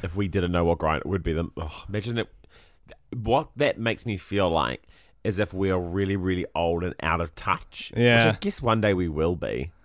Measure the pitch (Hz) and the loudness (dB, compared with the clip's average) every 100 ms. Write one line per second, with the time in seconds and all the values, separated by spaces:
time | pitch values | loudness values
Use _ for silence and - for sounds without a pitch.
0 | 90 90 98 95 87 87 85 82 80 76 | -8 -2 -2 0 0 2 2 2 2 0
1 | - 95 82 80 85 - 78 - - 104 | 0 -4 -2 -2 -4 -6 -10 -10 -8 -8
2 | 113 117 - - _ - - _ _ - | -4 -4 -6 -10 _ -20 -20 _ _ -20
3 | _ 127 110 123 - - 143 - 113 107 | _ -8 0 0 0 -2 0 0 -2 -2
4 | 120 98 - 98 92 82 64 64 _ - | -4 -6 -2 0 2 2 0 -4 _ -20
5 | _ _ 110 95 101 95 95 92 87 95 | _ _ -4 -2 -2 0 0 0 0 -2
6 | 98 98 92 90 - 80 85 85 90 - | 0 0 0 -2 -2 0 0 0 -2 -4
7 | 82 82 82 - - 82 - - - - | -2 0 -2 -6 -2 -2 -2 -14 -8 4
8 | 120 117 113 107 202 - 120 113 104 92 | 6 8 6 2 -4 -2 0 2 4 2
9 | 87 76 80 90 55 58 78 - | 0 0 0 0 -4 -6 -6 -10